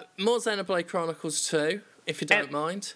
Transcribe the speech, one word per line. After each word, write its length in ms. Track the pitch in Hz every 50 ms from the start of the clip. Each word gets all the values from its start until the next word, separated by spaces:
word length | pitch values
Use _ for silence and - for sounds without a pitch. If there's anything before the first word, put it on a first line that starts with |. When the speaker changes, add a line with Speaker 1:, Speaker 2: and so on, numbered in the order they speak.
| - - _
Speaker 1:
more 200 | - 196 226 240 226
Xenoblade 480 | 220 226 208 196 190 180 190 175 170
Chronicles 600 | 175 - 180 165 165 160 - - 160 156 - -
two, 340 | - 170 151 147 160 185 208 - - - - -
if 140 | 175 151 -
you 40 | 165
don't 180 | 151 196 208 175
Speaker 2:
Um, 60 | 131
Speaker 1:
mind. 420 | 143 147 151 165 185 202 - - -